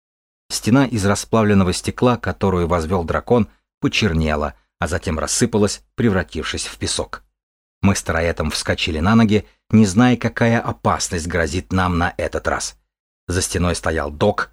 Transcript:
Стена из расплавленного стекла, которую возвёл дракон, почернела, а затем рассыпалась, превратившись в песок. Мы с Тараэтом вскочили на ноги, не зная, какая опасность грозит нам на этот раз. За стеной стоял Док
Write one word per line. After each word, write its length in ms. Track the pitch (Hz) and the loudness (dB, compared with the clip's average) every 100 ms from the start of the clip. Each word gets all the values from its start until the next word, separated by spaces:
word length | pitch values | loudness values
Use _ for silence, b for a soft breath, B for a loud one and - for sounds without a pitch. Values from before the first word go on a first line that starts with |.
| _ _ _ _ - | _ _ _ _ -10
Стена 360 | - - 127 131 | -6 0 2 2
из 200 | 113 98 | 0 0
расплавленного 680 | 101 - 113 104 101 90 | 0 0 2 4 4 2
стекла, 440 | 90 - - 123 117 | 0 -4 0 0 0
которую 500 | - - 98 90 85 | -4 -2 0 0 0
возвёл 360 | 87 80 95 | 0 0 -2
дракон, 440 | 82 80 - 120 - b _ - | -2 -4 2 2 2 b _ -6
почернела, 760 | 143 - 107 80 80 76 73 - _ - | -4 0 0 0 0 -2 -4 -8 _ -8
а 80 | 80 | -4
затем 300 | 87 - 78 | -4 -4 -4
рассыпалась, 680 | 73 - 120 107 101 - _ - | -4 -2 0 2 0 -2 _ -2
превратившись 720 | 117 92 85 80 71 82 - | 0 0 -2 -8 -8 -8 -8
в 100 | - | -8
песок. 460 | - - - - _ _ _ _ _ - | -6 -6 -6 -10 _ _ _ _ _ -2
Мы 140 | 98 92 | 0 0
с 80 | |
Тараэтом 480 | - 82 85 82 78 | -2 -2 -2 -2 -2
вскочили 480 | - - 92 - 78 | -4 -4 -2 -2 -2
на 160 | 90 113 | 2 4
ноги, 320 | 110 104 b b - | 6 2 b b 2
не 140 | 107 104 | 4 4
зная, 300 | 92 127 120 | 4 4 2
какая 440 | 113 - 117 117 | -2 0 0 0
опасность 680 | - - 110 82 - 90 82 | -2 -4 -2 0 -2 -4 -4
грозит 460 | 85 82 90 - | -2 -2 -2 -2
нам 240 | 92 90 85 | -2 0 0
на 160 | 90 - | -2 -2
этот 300 | 80 78 - | -4 -4 -4
раз. 300 | - - - _ _ _ _ - | -4 -6 -12 _ _ _ _ -4
За 140 | 87 | -2
стеной 340 | - 87 87 85 | -2 -2 -2 0
стоял 360 | 87 80 73 | -2 -4 -6
Док 400 | 73 101 - - | -2 0 0 -6